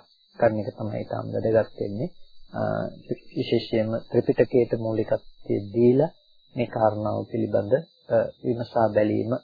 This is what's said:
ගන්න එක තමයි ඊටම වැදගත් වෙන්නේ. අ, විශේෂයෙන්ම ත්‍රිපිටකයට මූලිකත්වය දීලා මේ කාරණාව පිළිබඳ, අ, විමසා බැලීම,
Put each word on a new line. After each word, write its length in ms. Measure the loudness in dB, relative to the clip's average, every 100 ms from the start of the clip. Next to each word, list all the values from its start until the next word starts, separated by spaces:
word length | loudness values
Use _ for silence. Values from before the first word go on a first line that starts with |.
| -4 _ _ 0
ගන්න 200 | 0 0
එක 100 | -6
තමයි 260 | -8 -8 -6
ඊටම 300 | -6 -8 -4
වැදගත් 440 | -2 2 2 0
වෙන්නේ. 400 | -4 -6 -6 -8 -10 -20 -20 -12
අ, 120 | -6 -2 -2 -4 -8 -10 -10 -8
විශේෂයෙන්ම 640 | -6 0 0 0 -2 0 -4
ත්‍රිපිටකයට 680 | -2 0 2 2 4 4 2 0
මූලිකත්වය 800 | -2 -2 -2 -2 -6 -16 -4 -4 -2
දීලා 480 | 4 4 6 2 -2 _ _ _
මේ 140 | -6 -4
කාරණාව 500 | 2 2 2 -2 -4
පිළිබඳ, 480 | -4 -4 0 0 2 0 -2 _
අ, 120 | 0 0 0 -4
විමසා 480 | -4 -4 -2 0 2
බැලීම, 440 | 4 2 2 0 -4